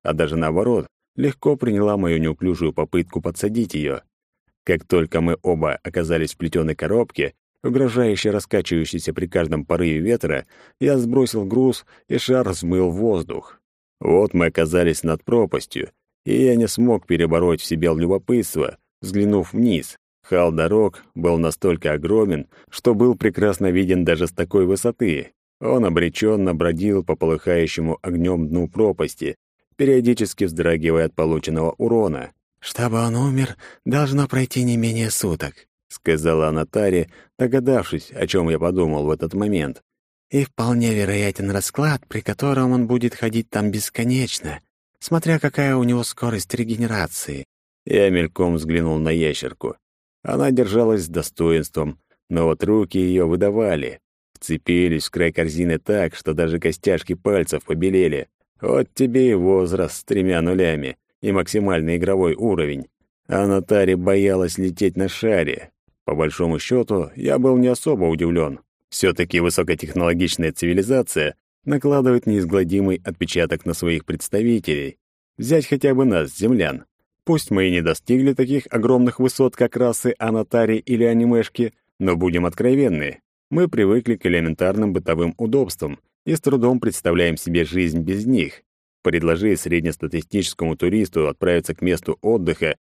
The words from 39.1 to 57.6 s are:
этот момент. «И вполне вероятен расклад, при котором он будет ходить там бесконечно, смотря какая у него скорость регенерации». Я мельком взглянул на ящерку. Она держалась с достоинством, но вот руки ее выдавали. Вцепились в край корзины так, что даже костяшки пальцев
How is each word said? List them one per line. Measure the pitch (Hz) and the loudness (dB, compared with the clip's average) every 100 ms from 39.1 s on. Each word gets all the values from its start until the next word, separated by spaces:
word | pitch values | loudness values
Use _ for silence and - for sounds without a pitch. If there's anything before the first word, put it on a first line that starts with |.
этот | 78 82 | -2 -4
момент. | 98 104 95 73 65 _ _ _ _ _ | -4 -2 -2 -2 -8 _ _ _ _ _
«И | 139 | -2
вполне | 139 - 117 120 117 | -2 -2 0 2 0
вероятен | 107 98 101 101 - 101 | 0 0 0 -2 -4 -4
расклад, | 98 - - 151 139 - | -4 -4 -2 -2 -2 -6
при | 110 | -8
котором | - 101 139 131 127 | -6 -4 -2 0 0
он | 127 117 | 0 0
будет | 123 120 | 0 -2
ходить | - 113 113 110 | -4 -4 -4 -4
там | 107 104 | -2 -2
бесконечно, | 104 - - 120 127 127 - 78 73 _ _ _ _ | -2 -6 -4 -2 -2 -2 -6 -10 -12 _ _ _ _
смотря | - 165 165 160 | -4 -2 0 0
какая | 147 - 139 | 0 0 0
у | 131 | 2
него | 120 123 | 2 0
скорость | 117 - 120 110 87 | -2 -4 -4 -4 -6
регенерации». | 120 117 110 117 107 80 - - 69 67 _ _ _ - | -6 -4 -2 -2 -2 -4 -6 -10 -10 -14 _ _ _ -2
Я | - 98 | 2 4
мельком | 90 82 - 90 | 4 0 0 0
взглянул | 82 78 82 82 78 | 0 0 0 0 0
на | 78 | 0
ящерку. | 82 78 69 64 - - - _ _ _ _ | 2 0 -2 -8 -8 -10 -10 _ _ _ _
Она | - 131 139 | -6 -2 0
держалась | 127 110 110 113 110 | 2 2 2 2 2
с | 82 | -2
достоинством, | 82 78 - 85 82 76 - 76 76 _ _ _ | -6 -6 -2 0 2 0 -4 -6 -8 _ _ _
но | 82 82 | 0 0
вот | 80 | 0
руки | 87 110 95 95 | 2 2 2 0
ее | 92 90 85 | 0 2 2
выдавали. | 87 101 104 107 80 65 67 _ _ _ _ | 2 0 0 0 -2 -4 -10 _ _ _ _
Вцепились | - 80 - 87 87 80 - | -8 -6 0 2 2 0 -4
в | |
край | 85 85 | 0 0
корзины | 80 82 78 87 80 | 0 -2 -2 -2 -2
так, | - 104 82 | 0 0 -2
что | - - | -4 -6
даже | 78 82 82 | -2 -2 0
костяшки | 85 78 - 85 - | -2 -2 0 -2 -2
пальцев | 87 - 101 85 78 | -4 0 0 0 -4